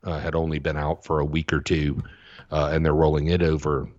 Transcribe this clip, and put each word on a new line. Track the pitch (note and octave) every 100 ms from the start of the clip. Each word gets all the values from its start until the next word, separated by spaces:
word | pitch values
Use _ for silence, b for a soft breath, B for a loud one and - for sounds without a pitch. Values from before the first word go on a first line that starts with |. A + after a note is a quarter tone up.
uh, | F#2 D#2
had | E2+ E2
only | D#2+ D2+
been | D2 D2
out | D2+ E2+ -
for | D#2
a | D2
week | D#2+ D#2+
or | D2+
two, | - E2 D2 C2+ B B B B B
uh, | D2+ D2
and | D#2+ D#2+
they're |
rolling | D2+ D#2 D2+ D2+
it | F2
over | E2 D#2 D2 C#2 -